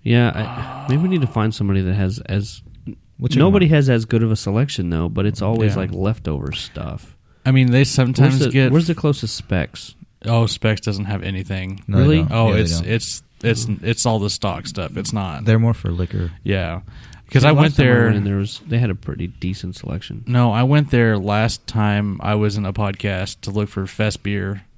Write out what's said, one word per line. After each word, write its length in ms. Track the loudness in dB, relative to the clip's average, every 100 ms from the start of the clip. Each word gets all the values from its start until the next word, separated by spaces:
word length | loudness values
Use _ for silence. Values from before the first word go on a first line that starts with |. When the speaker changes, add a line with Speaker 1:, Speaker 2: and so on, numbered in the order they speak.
Speaker 1:
Yeah, 280 | 4 4 4
I, 520 | 0 -6 -8 -10 -10 -2
maybe 140 | 0
we 60 | 2
need 120 | 0
to 60 | 0
find 260 | 0 -2
somebody 260 | 0 0 0
that 120 | 0
has 240 | 0 -2 -4 -4
as 360 | -4 -4 -12 -20 -18 -18 -18 _ -6
Speaker 2:
What's 160 | -2 4
your 80 |
Speaker 1:
nobody 220 | 4 6 6
Speaker 2:
number? 100 | 4
Speaker 1:
has 120 | 4
as 160 | 2
good 180 | 2 0
of 60 | 2
a 40 | 0
selection 540 | 0 -2 -2 -2 -2
though, 180 | -2 -2
but 160 | -2 -2
it's 140 | -2
always 320 | -2 2 0
Speaker 3:
Yeah. 40 | 0
Speaker 1:
like 100 | -4
leftover 600 | -2 -2 -2 -4 -6 -6
stuff. 640 | -10 -12 -12 -10 -12 -16 _ _ _
Speaker 3:
I 80 | 2
mean, 180 | 4 4
they 140 | 4
sometimes 500 | 4 2 2 4 4 4
Speaker 1:
Where's 40 | 2
the, 40 |
Speaker 3:
get 220 | 4 4
Speaker 1:
where's 160 | 4 2
the 60 | 0
closest 400 | -2 -2 -6 -8
Specs? 580 | -4 -2 -2 -8 -18 -20 -20 _
Speaker 3:
Oh, 220 | -2 0 0
Specs 340 | 0 -2 -2
doesn't 240 | -4 -4
have 180 | -4 -6
anything. 580 | -6 -6 -6 -6 -6 -10 0
Speaker 2:
No, 120 | 4
they 40 |
Speaker 1:
Really? 140 | 4 4
Speaker 2:
don't. 140 | 2
Speaker 3:
Oh, 160 | 2 2
Speaker 2:
Yeah, 60 |
they 60 | 2
Speaker 3:
it's, 180 | 0 -2
Speaker 2:
don't. 80 | -2
Speaker 3:
it's, 320 | -4 -4 -12 _ _
it's, 220 | -2 -2 -2
Speaker 1:
Oh. 80 | -4
Speaker 3:
it's 240 | -2 -2 0
all 120 | 0
the 120 | -2
stock 360 | -2 -4 -6 -8
stuff. 300 | -8 -8 -8
It's 160 | -6
not. 320 | -4 -4 -2
Speaker 2:
They're 140 | 2 4
more 160 | 4
for 160 | 0 -4
liquor. 420 | -4 -4 -4 -6 -6
Speaker 3:
Yeah, 380 | -4 -2 -2 -8 -12 -20 -20 -20 0
'cause 120 | 4
Speaker 1:
Yeah, 60 | 6
Speaker 3:
I 20 |
went 100 | 6 4
Speaker 1:
last 40 | 4
time 100 | 4
I 20 |
Speaker 3:
there. 160 | 6 4
Speaker 1:
went 100 | 2
in, 80 |
there 120 | 0 -2
was, 240 | -4 -8 -4
they 120 | 0
had 120 | 0
a 40 |
pretty 340 | -4 -8 -8 -8
decent 480 | -6 -8 -6 -10 -10
selection. 460 | -8 -8 -10 -12 -2
Speaker 3:
No, 260 | 2 2
I 100 | 2
went 260 | 2 2 4
there 260 | 2 4 2
last 480 | 0 0 0 -4 -6
time 520 | 0 0 0 -2 -4
I 120 | -2
was 220 | 0 0 -2
in 80 | -4
a 60 |
podcast 680 | -4 -4 -4 -4 -4 -6 -10
to 80 | -6
look 180 | -4 -4
for 180 | -4 -8
Fest 360 | -2 -2 -2
beer. 400 | -6 -4 -4 -8 -12